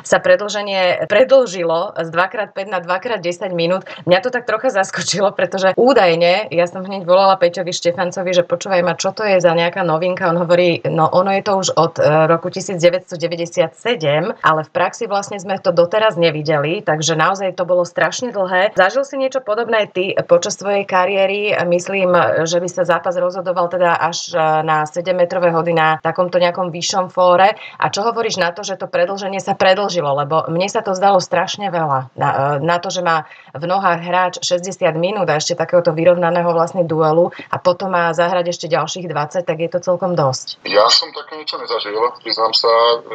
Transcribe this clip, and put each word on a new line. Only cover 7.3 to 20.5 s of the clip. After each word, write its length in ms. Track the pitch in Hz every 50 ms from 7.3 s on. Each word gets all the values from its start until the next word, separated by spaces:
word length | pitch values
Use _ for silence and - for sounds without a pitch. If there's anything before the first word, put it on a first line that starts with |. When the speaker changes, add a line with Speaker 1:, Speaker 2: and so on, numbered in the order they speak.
| 190
Speaker 1:
Peťovi 320 | 185 175 175 170 196 175 175
Štefancovi, 640 | 180 - - 170 175 190 180 180 175 196 180 185 180
že 80 | 180
„Počúvaj 400 | 175 - 175 175 - 202 190 175
ma, 120 | 175 175 170
čo 180 | - - 190
to 100 | 190 -
je 160 | 220 208 190
za 160 | 180 170 175 165
nejaká 280 | 170 170 175 175 196
novinka?“ 440 | 185 170 156 160 180 180 180 180 190
On 120 | 170 165
hovorí, 440 | 175 180 160 175 175 180 175 165 - -
„No 220 | 151 156 160 160
ono 220 | 156 - 175 185 196
je 100 | 196 196
to 120 | - 208 190
už 120 | 190 185 - -
od, 200 | - 160 160 -
e, 80 | - - 143 151 156 160
roku 240 | 156 165 165 - 180
tisíc 260 | - 190 180 - 196
deväťsto 400 | 170 160 175 175 185 180 - 185
deväťdesiat 560 | 160 170 170 175 170 170 170 - 180 165 160 -
sedem, 600 | - - 226 247 170 160 139 147 156 175 226 233 -
ale 240 | - 156 160 156 156
v 60 | -
praxi 340 | - 165 175 208 - - 240
vlastne 320 | 190 202 202 196 - 208
sme 200 | 202 170 202 185
to 120 | - - 190
doteraz 460 | 170 165 170 175 214 214 220 220 165
nevideli, 640 | 170 170 165 151 151 151 156 156 143 143 151 175 208
takže 320 | 208 - 151 156 156 156 165
naozaj 400 | 156 160 175 196 190 202 185 180
to 100 | - 180
bolo 220 | 170 185 180 175
strašne 480 | 175 - 185 165 170 - - 254 240 208
dlhé.“ 400 | 202 185 180 185 185 190 214 -
Zažil 320 | 190 185 196 202 269 277
si 100 | - 302
niečo 240 | 269 262 262 - -
podobné 460 | - 208 208 226 233 220 233 220 208
ty 320 | - - 185 185 190 - - 156
počas 320 | - 175 170 175 208